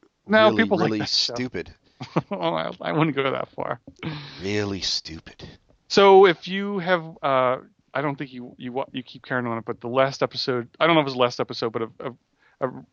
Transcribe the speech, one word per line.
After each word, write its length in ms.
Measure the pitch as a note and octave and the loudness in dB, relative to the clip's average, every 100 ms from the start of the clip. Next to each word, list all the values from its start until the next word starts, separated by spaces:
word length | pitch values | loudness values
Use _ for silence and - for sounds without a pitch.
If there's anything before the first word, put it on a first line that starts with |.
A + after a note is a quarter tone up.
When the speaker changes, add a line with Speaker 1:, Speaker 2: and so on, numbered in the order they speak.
| _ _ - | _ _ 0
Speaker 1:
No, 220 | G#3+ G#3+ | 4 6
Speaker 2:
really, 140 | A3 | 4
Speaker 1:
people 140 | G#3+ F#3+ | 2 2
like 80 | A2 | 0
Speaker 2:
really 120 | G#2+ | 0
Speaker 1:
that 100 | G#2 | -2
show. 260 | - - | -2 -2
Speaker 2:
stupid. 380 | A#2 B2 F2+ D#2+ - _ - | -4 -6 -6 -10 -14 _ -18
Speaker 1:
<laughs> 300 | C3 - - | -6 -4 -4
Oh, 200 | G3 E3 | -4 -4
I, 180 | E3 C#3+ - | -2 -4 -6
I 120 | E3 | -4
wouldn't 220 | E3 D#3+ C3+ | 0 0 0
go 140 | C3+ | -2
that 180 | B2+ - | -4 -6
far. 280 | - - B2 - - E3 D3+ C#3+ D2 | -8 -8 -8 -14 -14 -12 -12 -14 -10
Speaker 2:
Really 380 | F#2 G#2 G#2 G2 | -4 -2 -2 -4
stupid. 680 | - - - E2 - - - - _ _ - | -4 -6 -8 -16 -18 -18 -20 -20 _ _ 0
Speaker 1:
So 380 | - G3 F#3+ G3 | 6 8 10 8
if 220 | D#3+ - | 6 -4
you 320 | G3 G3+ G3+ | -6 -4 -4
have, 240 | E3+ F3+ D#3+ E3 | 0 0 -2 -6
uh, 360 | D3 C3 B2+ C3 - _ _ | 0 2 2 -2 -8 _ _
I 80 | C3 | -4
don't 140 | D3 C#3+ | -4 -4
think 160 | C#3+ | -8
you, 220 | B2+ B2 - | -12 -16 -14
you 140 | B2+ | -8
wa-, 140 | B2 C#3 | -8 -8
you 120 | C3 | -10
keep 200 | B2 C3 | -12 -16
carrying 220 | - C3 B2 | -6 -4 -2
on 100 | A2+ | -4
it, 80 | |
but 160 | A2 A#2 | -6 -8
the 80 | A#2+ | -2
last 340 | B2+ C3+ C3+ | 2 2 0
episode, 460 | C3 C3 - B2 A#2 - | -4 -2 -4 -4 -6 0
I 60 | D#3+ | 4
don't 100 | E3 | 4
know 40 | |
if 40 | |
it 20 | C#3 | 4
was 80 | |
the 60 | B2+ | 2
last 200 | B2 - | 0 0
episode, 320 | B2 A#2 A#2+ | -6 -6 -6
but 100 | A#2 | -4
a, 60 | A2+ - | -6 -8
a, 120 | C#3 B2 _ _ _ - C3 | -12 -12 _ _ _ -8 -6
a 160 | B2+ - | -6 -16